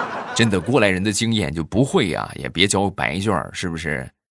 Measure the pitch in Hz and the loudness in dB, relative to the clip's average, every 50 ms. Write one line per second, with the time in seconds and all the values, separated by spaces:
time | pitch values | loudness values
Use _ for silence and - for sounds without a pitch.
0 | - - - - - - - 101 117 113 98 92 82 - 127 139 107 101 92 90 | -4 -6 -8 -10 -10 -6 0 2 2 4 4 2 0 2 4 4 4 4 4 2
1 | 95 107 101 - 113 113 113 107 95 71 76 85 78 - - 98 139 131 - 190 | 0 0 0 0 0 0 0 0 0 -2 -2 -4 -4 -2 0 2 2 2 2 2
2 | 127 87 69 52 52 - - - 67 64 - 80 90 101 104 98 98 98 - - | 2 2 0 -2 -4 -6 -8 -8 -8 -4 0 2 2 4 4 2 2 0 0 -2
3 | 69 60 71 92 95 110 98 78 50 50 - - - 90 82 80 80 80 73 65 | -2 -2 -2 -2 0 0 0 0 -2 -4 -6 -8 -6 -6 -6 -4 -4 -4 -4 -4
4 | 65 - - _ _ _ | -6 -10 -14 _ _ _